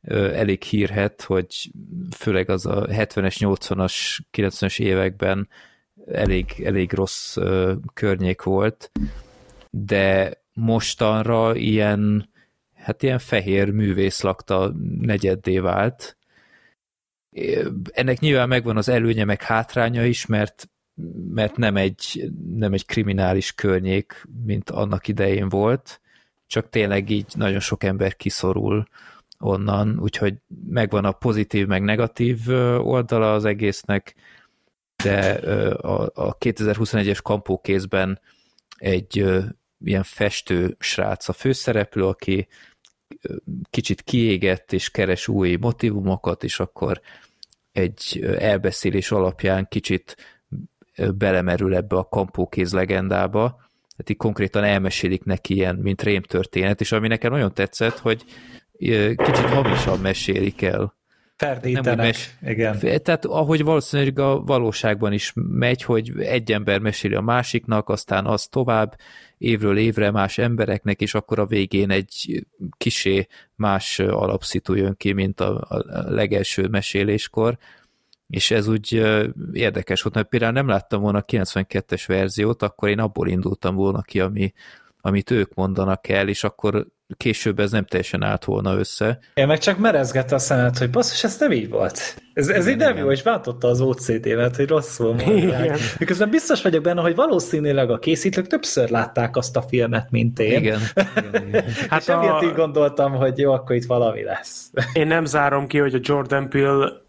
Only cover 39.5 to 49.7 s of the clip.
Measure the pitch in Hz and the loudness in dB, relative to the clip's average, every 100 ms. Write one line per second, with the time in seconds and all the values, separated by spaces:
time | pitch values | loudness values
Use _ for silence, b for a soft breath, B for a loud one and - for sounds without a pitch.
39.5 | - _ _ 151 98 95 - 104 - - | -10 _ _ -2 0 0 -2 -2 -2 -2
40.5 | 90 90 - - - 98 101 - - 131 | 0 0 -4 -4 -2 -2 -2 -6 -4 -2
41.5 | 131 - 107 98 - 95 - - 95 98 | -2 0 0 0 0 0 0 -2 -2 -2
42.5 | b b b b _ _ - - - - | b b b b _ _ -16 -12 -10 -10
43.5 | 190 - - - 98 - 127 113 95 92 | -10 -6 -6 -4 -6 -2 0 2 2 0
44.5 | 92 _ 92 - - 95 90 - 101 92 | 0 _ -4 -2 -2 0 0 0 0 2
45.5 | 87 117 110 117 104 98 92 90 85 - | 2 0 0 -2 0 -2 -2 -2 -4 -6
46.5 | - 95 - - 90 B B B B B | -4 -6 -4 -4 -4 B B B B B
47.5 | _ _ - 90 95 - - - 92 107 | _ _ -2 -2 -2 -10 -6 -2 0 2
48.5 | 98 101 - 98 98 - 107 92 - 98 | 2 0 -2 -2 -2 0 0 0 0 0
49.5 | 95 95 | 0 -2